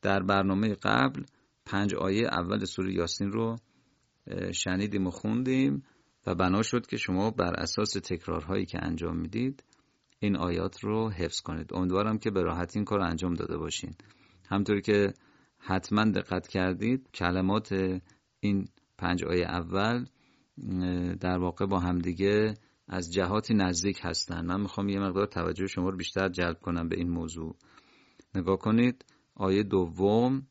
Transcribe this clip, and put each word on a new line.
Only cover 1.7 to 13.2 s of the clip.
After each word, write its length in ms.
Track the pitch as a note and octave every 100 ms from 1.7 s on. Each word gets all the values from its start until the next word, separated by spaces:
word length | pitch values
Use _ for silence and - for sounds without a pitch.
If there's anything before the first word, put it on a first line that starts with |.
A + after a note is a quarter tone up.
| G2 G2+ -
آیه 320 | F#2 G2+ A#2
اول 380 | - F2 G#2 G2
سوره 280 | - F#2+
یاسین 380 | F#2 E2+ - G2+
رو، 240 | G#2+ A2+ A#2 _ _ _ _ _ _ -
اه، 240 | F#2 F#2
شنیدیم 560 | F2 - F#2 G#2 G2+ F#2
و 40 |
خوندیم 720 | - G#2+ A2+ C3 C3 C3+ C#3 - _ _ _ -
و 80 | F2+
بنا 260 | F#2 G2
شد 260 | A2+ B2 -
که 100 | A#2+
شما 340 | - F#2 G#2+
بر 220 | A2 F2
اساس 380 | E2+ E2 - G#2+
تکرارهایی 760 | G2 - F2 - E2+ D#2 G2 F#2+
که 180 | F2
انجام 340 | E2+ E2 E2+ E2
می‌دید 460 | E2 G#2+ B2+ C#3 _ _ _ _ _ _
این 160 | G#2 G2
آیات 460 | F2+ F2 F2 -
رو 260 | G#2 A2 A2
حفظ 320 | F2+ E2+ -
کنید. 320 | - D#2+ D#2+
امیدوارم 440 | - F2+ F#2 G#2 A2
که 140 | A2+
به 100 | G2
راحتی 380 | E2+ E2+ F2 G#2
این 60 | G#2
کار 140 | G#2
رو 60 | F2
انجام 280 | E2